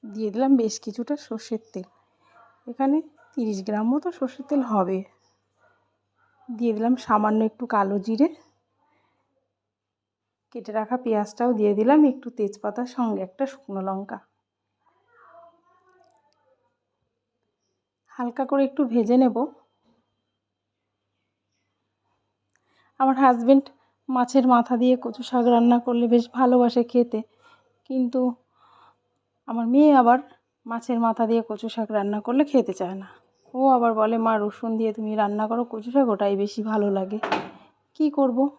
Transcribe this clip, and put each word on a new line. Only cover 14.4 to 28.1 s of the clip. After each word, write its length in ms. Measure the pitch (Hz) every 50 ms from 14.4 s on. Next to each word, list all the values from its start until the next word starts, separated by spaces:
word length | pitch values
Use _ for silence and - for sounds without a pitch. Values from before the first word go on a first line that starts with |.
| _ _ _ _ _ _ _ _ _ _ _ _ _ _ _ _ _ 349 330 339 339 339 339 330 330 349 359 370 370 370 370 370 339 _ _ _ 294 294 302 _ 285 262 262 254 _ _ _ _ _ _ _ _ _ _ _ _ _ _ _ _ _ _ _ _ _ _ _ _ _ _ _ _ _ _
হালকা 380 | - - 254 240 240 - 269
করে 180 | 262 285 277 277
একটু 160 | 262 269 - 294
ভেজে 320 | 247 226 240 220 202 240 254
নেব। 200 | 262 247 208 226 262 330 - _ _ _ _ _ _ _ _ _ _ _ _ _ _ _ _ _ _ _ _ _ _ _ _ _ _ _ _ _ _ _ _ _ _ _ _ _ _ _ _ _ _ _ _ _ _ _ _ _ _ _ _ _ _ _ _ _ _ _ _ _ _ _ _ _ _ _ _ _
আমার 180 | 269 269 269
হাজব্যান্ড 500 | 254 269 262 247 233 233 233 277 269 277 - _ _ _ _ _ _ _ -
মাছের 380 | 262 247 247 247 254 269 247 254
মাথা 300 | 247 240 240 254 254 226
দিয়ে 180 | 240 254 254 247
কচু 220 | 247 240 220 - 240
শাক 220 | - - 247 233
রান্না 340 | 240 240 233 240 240 240 240
করলে 280 | 240 254 240 240 240 233
বেশ 180 | 240 240 233 240 -
ভালোবাসে 500 | 240 262 247 247 247 247 240 240 254 233
খেতে, 360 | 240 - 247 240 240 - 214 233 _ _ _ _ _ _ _ _ _ _ _ _ _
কিন্তু 340 | 262 262 254 240